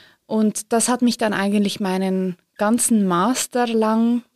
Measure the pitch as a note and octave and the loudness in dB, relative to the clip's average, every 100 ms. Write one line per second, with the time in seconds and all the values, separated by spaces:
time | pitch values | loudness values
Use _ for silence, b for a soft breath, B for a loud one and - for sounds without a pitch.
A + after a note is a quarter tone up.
0 | b b - A3 G#3+ G3+ - A#3 A3 B3 | b b -6 0 0 -2 -2 0 0 2
1 | A#3+ A3+ A3 F#3+ G3+ G#3 G3+ F#3+ G3 F#3 | 0 0 -2 -2 0 0 0 -2 -2 -2
2 | F#3+ F#3+ F#3 F3+ _ - G#3 A#3 - A3+ | -2 -2 -2 -6 _ -4 0 0 2 2
3 | F#3+ F3 G3 C4 - B3+ A#3+ A3+ A3 A3 | 2 2 0 -2 -4 -2 0 0 0 2
4 | A#3 A#3+ - | 2 0 -4